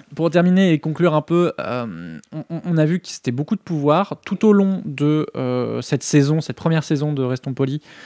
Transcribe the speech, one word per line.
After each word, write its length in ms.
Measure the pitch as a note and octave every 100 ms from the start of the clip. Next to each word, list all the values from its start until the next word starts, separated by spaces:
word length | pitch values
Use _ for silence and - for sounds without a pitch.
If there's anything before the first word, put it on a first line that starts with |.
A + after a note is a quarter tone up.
| _ D3
Pour 120 | E3
terminer 420 | E3 F3 F3+ F#3+
et 80 | D#3
conclure 340 | D#3+ D3+ E3+
un 80 | D3+
peu, 300 | D3+ E3+ F3 -
euh, 580 | C#2 B2 A#2 E2+ E2+ D#2+ -
on, 120 | D#3 C#3+
on, 120 | E3
on 120 | - E3
a 80 |
vu 140 | D#3 F3+
que 80 | -
c'était 240 | - -
beaucoup 240 | A#2+ D3+
de 60 | G#3+
pouvoir. 580 | - D#3+ C#3+ D#3 G3 -
Tout 200 | - F#3+
au 80 | G#3+
long 300 | G3+ G3 F#3+
de, 440 | - C3+ D3 D3+ - -
euh, 440 | B2+ B2 A#2 A#2
cette 200 | B2 C#3
saison, 380 | - D3+ C#3 D#3
cette 160 | - B2
première 260 | - D#3+
saison 300 | D3 D3+ D3
de 100 | D3
Restons 320 | B2+ B2+ -
Polis, 260 | B2+ C3+ D3 - -